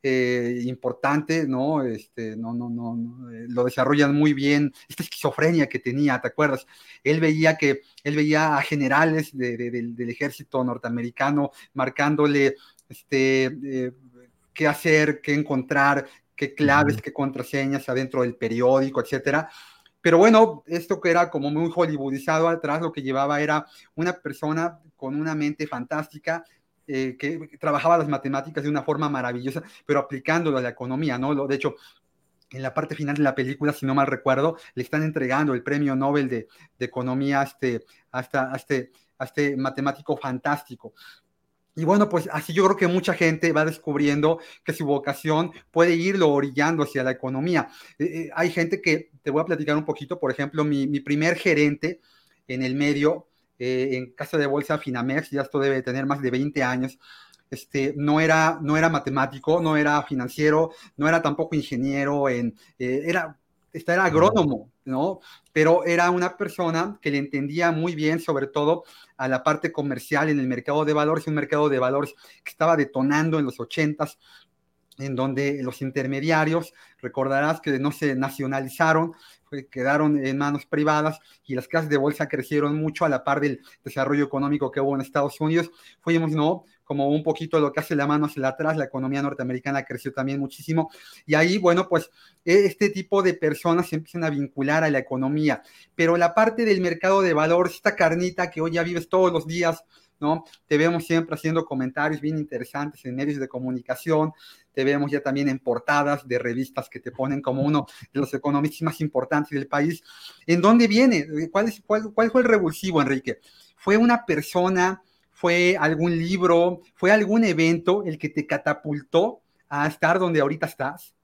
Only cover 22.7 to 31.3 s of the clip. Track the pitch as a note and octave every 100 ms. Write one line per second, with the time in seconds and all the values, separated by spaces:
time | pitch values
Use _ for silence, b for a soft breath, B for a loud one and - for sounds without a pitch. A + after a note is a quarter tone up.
22.7 | D3+ E3 D#3 C3+ C3 C#3 D3 D3+ D3+ D3+
23.7 | B B - E3+ F3+ - - D3+ D#3 E3+
24.7 | E3 _ _ C3 D3 D#3 D#3 D3 D3+ D3+
25.7 | B2 C3 D3+ D#3 D3+ - E3 E3 b _
26.7 | _ - C3+ C3 B2+ C#3+ D#3+ D3+ - D#3+
27.7 | D3 E3 E3+ D3+ C#3+ C3+ C#3 C#3 D3+ C#3+
28.7 | D3 C3 D3 D3+ C#3 B2 B2 B2+ C3 B
29.7 | B - C#3+ C3+ C3+ C3+ D#3+ D#3+ C3+ B2
30.7 | A#2 B2 C3 D#3 B2 C3+